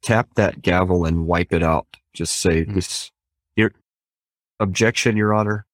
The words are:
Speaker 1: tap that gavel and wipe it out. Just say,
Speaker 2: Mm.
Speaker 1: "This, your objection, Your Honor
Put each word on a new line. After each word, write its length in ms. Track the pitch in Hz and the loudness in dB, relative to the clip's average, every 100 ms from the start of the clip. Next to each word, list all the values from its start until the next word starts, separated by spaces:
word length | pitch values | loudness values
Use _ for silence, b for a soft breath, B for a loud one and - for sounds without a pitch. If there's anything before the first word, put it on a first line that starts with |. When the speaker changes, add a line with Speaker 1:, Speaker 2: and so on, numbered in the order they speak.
Speaker 1:
tap 280 | - 113 123 - | 2 0 0 0
that 260 | 98 - | 0 0
gavel 420 | - 90 92 90 | 0 2 2 2
and 240 | 82 82 82 | 0 -2 0
wipe 240 | 85 87 | 0 0
it 100 | 82 | 0
out. 360 | 82 80 - - _ | 0 0 -4 -20 _
Just 240 | - 85 - | -10 -8 -2
say, 260 | 92 82 | 0 0
Speaker 2:
Mm. 120 | 82 98 | 0 -4
Speaker 1:
"This, 360 | 87 - - _ _ _ _ - | -4 -10 -12 _ _ _ _ 0
your 160 | 110 _ _ _ _ _ _ _ _ _ | 0 _ _ _ _ _ _ _ _ _
objection, 580 | 104 92 113 - 123 107 | -4 2 0 2 0 0
Your 160 | 107 | 2
Honor 320 | 107 104 104 - | 0 0 -4 -8